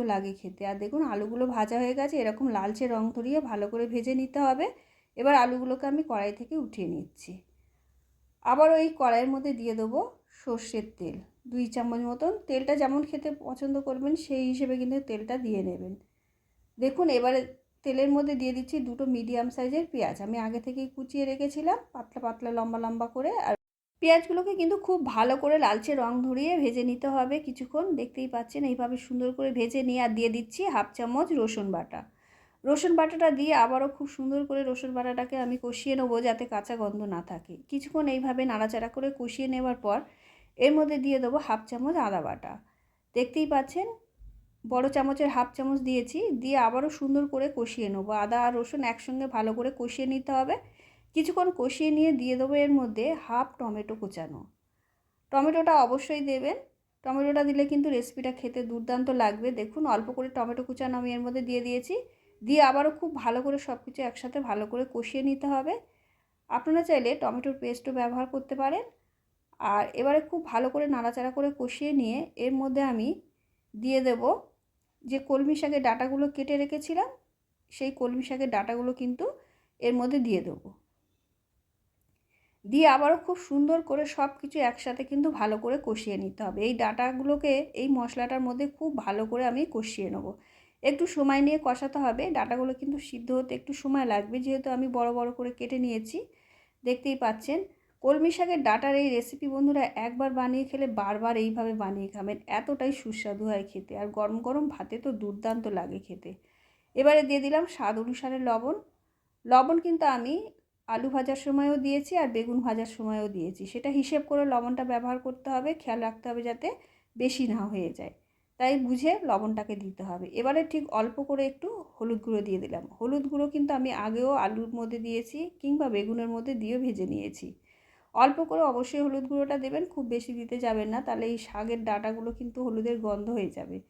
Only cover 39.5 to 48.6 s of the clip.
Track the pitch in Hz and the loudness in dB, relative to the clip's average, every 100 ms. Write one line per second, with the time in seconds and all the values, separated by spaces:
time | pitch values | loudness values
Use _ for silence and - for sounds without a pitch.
39.5 | 254 254 247 208 220 - _ _ _ _ | -2 -2 -2 0 -2 -4 _ _ _ _
40.5 | - 262 302 302 294 269 269 247 294 - | 4 6 6 4 2 2 2 2 0 0
41.5 | 220 220 240 269 339 220 185 151 - - | -2 -2 -4 -2 0 2 0 -2 -6 -10
42.5 | - - _ _ _ _ 240 247 320 302 | -16 -18 _ _ _ _ -2 0 0 2
43.5 | 285 269 349 440 453 _ _ - - _ | 2 2 -2 -4 -8 _ _ -20 -20 _
44.5 | _ 226 247 269 277 269 277 285 254 247 | _ -2 0 2 2 0 2 2 2 0
45.5 | - 262 277 254 254 240 320 440 247 254 | -2 -2 0 2 0 0 -2 -2 -2 2
46.5 | 277 226 254 302 - 269 277 285 262 277 | 4 4 2 -2 -2 0 2 2 0 -2
47.5 | 277 233 - 202 196 202 214 208 240 240 | -2 -4 -4 -4 -2 -2 -2 0 2 2
48.5 | 240 | 2